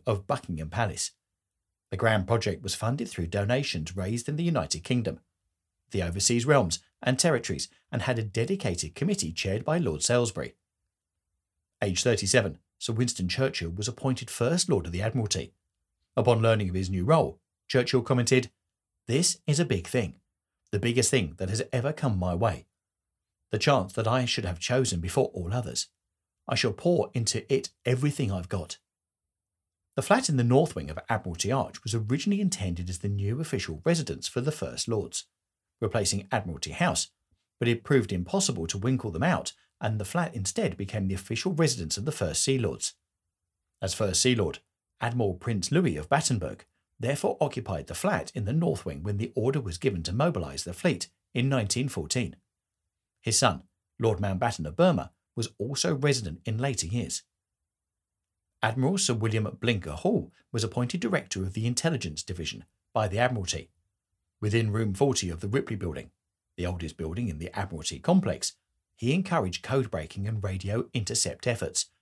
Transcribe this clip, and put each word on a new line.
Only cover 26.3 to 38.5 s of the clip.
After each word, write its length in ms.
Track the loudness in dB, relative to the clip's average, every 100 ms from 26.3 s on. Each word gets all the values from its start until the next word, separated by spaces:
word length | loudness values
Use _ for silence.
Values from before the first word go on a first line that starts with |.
| _ -4
I 80 | 0
shall 180 | 0
pour 380 | 0 2 2 0
into 380 | 0 -2 -2 0
it 160 | 0 0 _ 0
everything 460 | 2 2 2 0
I've 180 | 0 -2
got." 280 | -4 -4 -12 _ _ _ _ _ _ _ _ _ _ _ -6
The 60 |
flat 260 | 4 4 4
in 100 | 2
the 60 |
north 320 | 6 6 4 -2
wing 140 | -8
of 100 | -10 -2
Admiralty 440 | -2 -2 -4 0
Arch 320 | 0 -2 -6
was 120 | -4 -4
originally 460 | 0 0 0 2
intended 480 | 0 0 -4 -4 -6
as 100 | -4
the 100 | -4
new 300 | -2 -2 -4
official 420 | -4 -4 -4 -2 2
residence 420 | 2 0 -6 -4
for 140 | -2
the 100 | -2
First 360 | -4 -8 -6 -2
Lords, 380 | -2 -2 -8 -10 _ _ _ _ _
replacing 480 | 0 0 0 -2 0
Admiralty 400 | -2 -2 -8 -8
House, 380 | -2 0 0 -4 _ _ _ _ _
but 80 | 0
it 160 | 0
proved 280 | 4 2 4
impossible 560 | -2 0 0 0